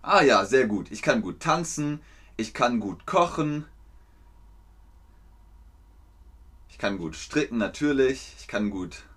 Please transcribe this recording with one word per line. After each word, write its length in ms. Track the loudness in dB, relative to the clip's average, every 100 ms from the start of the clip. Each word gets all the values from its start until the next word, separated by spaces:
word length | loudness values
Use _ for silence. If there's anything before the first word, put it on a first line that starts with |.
Ah 200 | 4 6
ja, 240 | 8 6 6
sehr 200 | 2 4
gut. 260 | 0 -6
Ich 100 | -4
kann 200 | 0 0
gut 200 | -2 -4
tanzen, 600 | 0 0 -2 -4 -4 -6 -12 -20 -18 -8
ich 160 | -8
kann 260 | 0 0 0
gut 260 | -4 -10 -2
kochen, 600 | 0 0 0 -4 -4 -8 -20 -20 -20 -20 -20 -20 -20 -20 -20 -20 -20 -20 -20 -20 -20 -20 -20 -20 -20 -20 -20 -20 -20 -20 -20 -20 -20 -20 -20 -20
ich 80 | -6
kann 200 | -6 -4
gut 180 | -8 -10
stricken, 400 | -4 -4 -2 -4
natürlich, 760 | -4 -2 0 2 2 0 -10 -20
ich 80 | -8
kann 220 | -4 -4
gut 340 | -4 -10 -12 -20